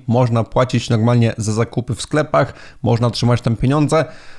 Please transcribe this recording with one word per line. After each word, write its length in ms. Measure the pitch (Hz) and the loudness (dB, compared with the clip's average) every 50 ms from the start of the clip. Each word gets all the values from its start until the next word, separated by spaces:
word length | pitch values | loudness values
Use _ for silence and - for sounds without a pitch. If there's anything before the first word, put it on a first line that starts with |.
| - | -2
można 380 | - 113 123 127 113 117 117 107 | 0 2 2 2 2 2 0 -2
płacić 460 | - - 127 127 123 - 117 - - | 0 0 0 0 2 0 -2 -2 0
normalnie 440 | 120 107 110 120 120 120 117 113 - - | 0 2 2 2 4 4 4 2 0 -2
za 140 | 101 110 107 | -4 -2 0
zakupy 420 | 113 117 - - 123 117 - 110 | -2 -2 -2 -2 -6 -4 -4 -6
w 80 | - - | -8 -6
sklepach, 520 | - - 151 147 151 - 147 143 - - - - - - - - | -4 -2 -2 -2 0 0 0 0 0 -4 -12 -20 -20 -14 -6 0
można 280 | 113 117 110 120 117 | 0 2 2 2 0
trzymać 300 | 101 - 117 120 123 113 | 0 0 0 0 0 2
tam 160 | - 127 113 | 0 -2 0
pieniądze. 480 | - - 131 143 151 147 143 156 160 147 - - - - - - | 0 0 0 2 2 2 2 2 0 0 -2 -8 -16 -18 -18 -18